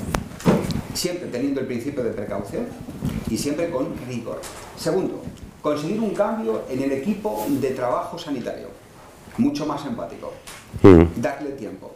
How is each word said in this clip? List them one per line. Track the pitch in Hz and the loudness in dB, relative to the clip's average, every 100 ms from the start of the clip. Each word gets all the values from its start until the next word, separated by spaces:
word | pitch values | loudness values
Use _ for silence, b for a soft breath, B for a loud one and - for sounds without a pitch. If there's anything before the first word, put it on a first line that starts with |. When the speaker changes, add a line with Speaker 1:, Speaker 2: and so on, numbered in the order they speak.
| - - - - - - - - - - | -4 -4 -6 0 2 2 0 -6 -6 -6
Speaker 1:
Siempre | 175 175 - | -4 -4 -6
teniendo | 120 139 135 | -2 -2 -2
el | 117 | -2
principio | 120 143 135 | -4 -4 -4
de | 113 | -4
precaución | 101 101 101 - 165 240 - - - - - - | -4 -6 -6 -6 -6 -6 -10 -12 -6 -6 -4 -4
y | 113 | -2
siempre | 143 160 170 | -2 -2 -2
con | 131 143 - 120 | -2 -4 -6 -8
rigor. | 120 104 - - - - - | -8 -8 -10 -10 -14 -16 -6
Segundo, | 160 185 147 - - - - - | -2 0 -2 -6 -12 -14 -18 -6
conseguir | 156 147 156 220 | -2 -2 -2 -2
un | 220 175 | -2 0
cambio | 214 220 220 220 - | 0 0 -2 -2 -4
en | 131 | -4
el | 269 | -2
equipo | - 208 208 214 208 143 | 0 -2 -2 -2 -4 -2
de | 139 131 | 0 0
trabajo | 123 123 160 - 170 | 0 0 -2 -4 -10
sanitario, | 151 131 110 - - - - - - - - - | -6 -6 -6 -8 -12 -16 -20 -20 -20 -20 -12 0
mucho | 139 147 156 | 0 0 -4
más | - 139 | -4 -6
empático. | 113 - - - - - - - - | -6 -8 -10 -12 -12 -16 -18 -12 10
Speaker 2:
Mm. | 101 85 82 98 | 12 12 10 4
Speaker 1:
Darle | 127 - 147 | -4 -4 -8
tiempo. | - 104 92 98 | -8 -10 -12 -16